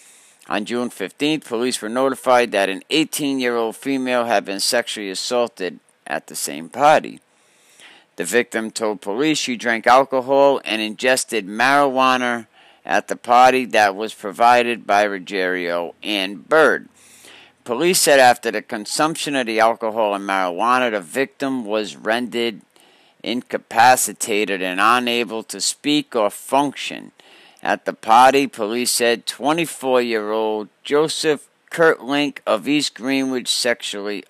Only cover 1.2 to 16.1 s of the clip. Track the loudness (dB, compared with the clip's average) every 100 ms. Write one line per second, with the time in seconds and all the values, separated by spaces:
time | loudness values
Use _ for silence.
1.2 | -4 -4 -4 -4 -4 -4 -6 -2 -2 -2
2.2 | 2 2 4 0 0 -4 -4 -2 -2 -4
3.2 | -4 -2 -2 -2 -2 -4 -6 -4 -2 -2
4.2 | 0 0 -2 -4 -2 -2 -2 -6 -8 -8
5.2 | -4 -2 -2 -4 -8 -8 _ _ -8 -8
6.2 | -8 -10 -10 -10 -12 0 4 4 2 -10
7.2 | _ _ _ _ _ _ -20 -20 _ -10
8.2 | -2 0 0 -4 -6 -4 -6 -4 -6 -2
9.2 | -2 -2 -4 -6 -4 -2 2 2 4 -2
10.2 | 0 4 4 4 -2 -4 -4 -2 0 0
11.2 | 0 -6 -6 0 2 4 2 2 2 2
12.2 | -2 -4 -8 _ _ _ -2 -2 -2 -6
13.2 | 2 6 6 4 0 2 2 0 -6 -8
14.2 | -10 2 4 4 2 -2 0 2 2 -2
15.2 | -6 -4 -2 -2 -2 -4 -6 -10 -6